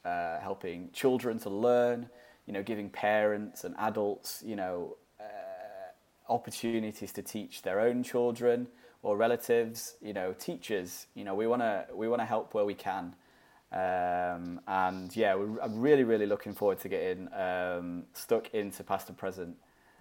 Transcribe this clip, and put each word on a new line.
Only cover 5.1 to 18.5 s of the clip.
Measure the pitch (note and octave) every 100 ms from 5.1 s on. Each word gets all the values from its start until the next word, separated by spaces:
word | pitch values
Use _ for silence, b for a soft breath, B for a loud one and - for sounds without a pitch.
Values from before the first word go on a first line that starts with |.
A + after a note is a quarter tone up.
| -
uh, | G#2+ G2+ F#2+ F#2 G#2 G2 F#2 - _ _ -
opportunities | A#2+ A#2+ - A#2 A2+ G#2+ - G2
to | -
teach | F#2+ G#2+ F#2 -
their | F#2+ F#2+
own | A#2 B2
children | B2 B2 A#2+ A2+ A#2+ A#2+ B2 B B B
or | - G2+
relatives, | A#2 A#2+ - A#2 A2+ A2+ - -
you | G#2+
know, | G2 F#2 F#2
teachers. | - C3 - G#2 F2+ - -
You | -
know, | G#2
we | G2 A2+
wanna, | B2 A2+ G2 -
we | F2+ A2+
wanna | A#2
help | A2+ A2 -
where | G#2+
we | G2+
can. | F#2+ G2 F#2+ F2 - b b b b b
Um, | - F2+ F2+ F2+ F2+ F2+ F2 F2 F2 -
and | F#2+ F#2 F#2 F2+ A2
yeah, | G#2+
we're, | F#2+ G#2 A2
I'm | C3+ A2
really, | C3+ C#3+
really | A#2 A2 G2+
looking | G2+ G#2+
forward | G2 G#2 F#2
to | G2
getting, | F#2+ F2+ F#2 F#2
um, | G2+ F#2 F2+ F2+ F2 F2 F2 -
stuck | - - A2+ -